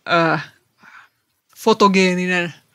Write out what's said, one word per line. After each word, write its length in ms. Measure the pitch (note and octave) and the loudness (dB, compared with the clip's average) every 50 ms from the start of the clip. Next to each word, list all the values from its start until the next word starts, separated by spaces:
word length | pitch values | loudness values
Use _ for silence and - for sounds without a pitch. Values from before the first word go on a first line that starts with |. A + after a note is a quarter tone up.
| _ - | _ -2
äh, 400 | E3+ E3+ E3 D#3+ D#3 D#3 - - _ _ _ _ _ _ - - - - - _ _ _ _ _ _ _ _ _ _ | 0 0 0 0 -2 -4 -6 -10 _ _ _ _ _ _ -20 -20 -20 -20 -20 _ _ _ _ _ _ _ _ _ _
fotogeeninen 960 | - - A3+ G#3+ - G#3 G3 F#3+ F#3+ F#3+ F#3 F3+ F3+ F3+ F3+ F#3 F3+ F3 E3 - - _ _ | -4 -2 0 2 4 2 2 4 2 2 0 0 -2 -4 -4 -4 -4 -4 -6 -10 -16 _ _